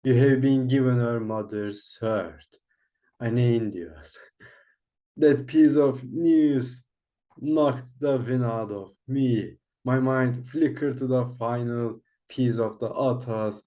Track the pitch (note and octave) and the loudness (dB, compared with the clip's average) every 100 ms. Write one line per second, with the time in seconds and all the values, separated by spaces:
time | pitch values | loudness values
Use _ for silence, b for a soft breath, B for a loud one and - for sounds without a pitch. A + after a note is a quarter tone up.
0 | C3+ A#2+ C#3 C3 C3+ C3+ B2+ C3+ B2+ B2 | 4 4 6 4 4 2 2 2 2 2
1 | A#2 A#2 A2 A2 G#2 G#2+ G#2 G2+ - - | 0 -2 -4 -6 -6 -6 -6 -8 -10 -6
2 | A2+ G#2+ E2+ D2+ _ _ _ _ _ _ | -2 -2 -4 -12 _ _ _ _ _ _
3 | _ _ A#2 A#2+ A#2+ A#2 A2 F#2 E2 D2+ | _ _ -2 2 2 2 -2 -8 -12 -14
4 | - - - _ b b b b _ _ | -14 -14 -16 _ b b b b _ _
5 | _ - D3+ B2+ - D#3+ D3+ C#3 C#3 B2+ | _ 2 4 4 2 4 6 6 2 0
6 | - D#3+ E3+ D#3+ D3+ C3+ B2 - _ _ | -8 -2 2 4 4 0 -2 -10 _ _
7 | _ _ _ - C3+ D#3 C#3+ B2+ - - | _ _ _ -10 -2 2 2 0 -10 -4
8 | C#3+ C3 A#2 B2+ A#2+ A2+ G#2+ G#2 F#2+ _ | -2 0 0 -2 0 -2 -6 -8 -12 _
9 | - C3+ C3 A2+ F#2 - _ _ B2+ C3 | -6 -2 0 0 -2 -14 _ _ -2 0
10 | C3 C3 B2+ B2 - D#3 D3+ - D3 B2+ | 2 2 0 -2 -8 -2 -2 0 -4 -4
11 | C3 B2+ B2 - A#2 A#2+ A#2+ A#2+ A#2 A#2 | -2 -2 -2 -6 -4 -4 -4 -4 -6 -8
12 | _ _ _ - B2 A#2 A2 - A2 - | _ _ _ -2 -2 0 -4 -4 -8 -2
13 | C3 B2 B2 A2 G#2+ G#2 | -2 -2 -4 -4 -4 -6